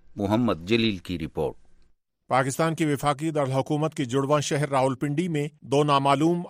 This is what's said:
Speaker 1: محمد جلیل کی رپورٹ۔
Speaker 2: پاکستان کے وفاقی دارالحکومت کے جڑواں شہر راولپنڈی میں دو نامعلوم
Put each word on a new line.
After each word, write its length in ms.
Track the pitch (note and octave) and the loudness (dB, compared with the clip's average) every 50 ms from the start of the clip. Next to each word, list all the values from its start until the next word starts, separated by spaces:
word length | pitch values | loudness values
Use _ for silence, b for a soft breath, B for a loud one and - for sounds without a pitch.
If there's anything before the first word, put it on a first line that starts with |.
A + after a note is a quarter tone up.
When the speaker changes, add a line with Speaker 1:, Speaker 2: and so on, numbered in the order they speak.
| - - - | -8 -14 -8
Speaker 1:
محمد 380 | G#2 G2+ G2 G#2+ A#2 B2 A2 F#2+ D#2+ E2 | -4 -2 0 2 2 2 2 0 -2 -2
جلیل 320 | F#2 A2+ A#2 A2+ A2+ G2+ | 0 0 2 2 0 -2
کی 220 | F2 - - F2+ E2 | -4 -6 -8 -6 -6
رپورٹ۔ 360 | D#2+ C#2+ - E2 D2+ C2 - - - - - - - - _ _ _ _ _ _ _ - | -6 -6 -4 -4 -4 -4 -4 -8 -18 -20 -20 -20 -20 -20 _ _ _ _ _ _ _ -2
Speaker 2:
پاکستان 460 | B2+ B2+ C3+ C3+ B2+ - D#3+ E3 D#3+ | 0 0 0 0 -2 -2 -2 -2 0
کے 120 | D3 E3 | 0 0
وفاقی 440 | D3+ C#3+ C3 - C#3+ D3 C#3 D#3 D#3+ | 0 0 0 0 -2 -2 -2 -4 -4
دارالحکومت 640 | D3+ D3+ C#3+ C3 C3 C3+ B2+ - D3+ D3 D#3 D#3 - | -2 -2 -2 0 0 -2 -2 0 -2 -2 -2 -2 -2
کے 100 | - C#3+ | -4 -4
جڑواں 360 | A#2+ A#2+ C#3 C#3 C#3 D3+ D3+ | -2 0 0 0 2 0 0
شہر 280 | C#3 - D#3+ C#3 D3 C#3 | 0 0 -2 -2 -2 0
راولپنڈی 600 | C3+ C3 C3 C3+ C3 A#2 D3+ C#3+ C#3+ D3 F#3 F#3 | 0 0 2 0 0 -2 -4 -4 -2 -2 -2 -2
میں 200 | D#3+ D3 C#3+ D3 - _ | -2 -2 -4 -4 -8 _
دو 240 | - A#2 C3+ C#3+ D3+ | -6 0 2 2 4
نامعلوم 580 | D3+ C#3+ C#3 C#3 C#3+ C#3+ C#3 D#3 E3 F3 F3 - - | 4 4 4 4 4 4 4 4 4 2 2 -2 -6